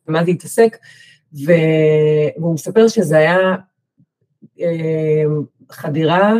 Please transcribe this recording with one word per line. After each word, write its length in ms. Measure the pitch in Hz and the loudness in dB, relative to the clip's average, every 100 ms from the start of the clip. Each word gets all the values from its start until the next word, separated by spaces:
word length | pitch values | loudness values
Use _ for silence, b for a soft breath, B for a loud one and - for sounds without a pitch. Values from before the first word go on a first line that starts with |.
| - | -6
במה 180 | 156 170 | -2 -2
זה 60 | |
התעסק, 460 | 180 170 - 226 - b b b b _ 147 143 | -4 -4 0 0 0 b b b b _ -10 0
ו-, 80 | 165 160 156 156 151 151 151 151 - | 2 2 2 2 2 2 0 -2 -4
והוא 160 | 165 | -6
מספר 340 | 160 - 208 226 | -6 -2 2 2
שזה 300 | 220 160 156 | 2 0 2
היה, 380 | 156 185 185 185 - _ _ _ _ _ _ _ - - | 2 2 0 -4 -10 _ _ _ _ _ _ _ -20 -8
אה, 600 | 170 165 160 160 156 156 151 151 143 _ _ | -6 -4 -4 -4 -2 0 0 -2 -6 _ _
חדירה 640 | - 160 147 160 175 202 226 | -14 -8 -2 0 2 2 2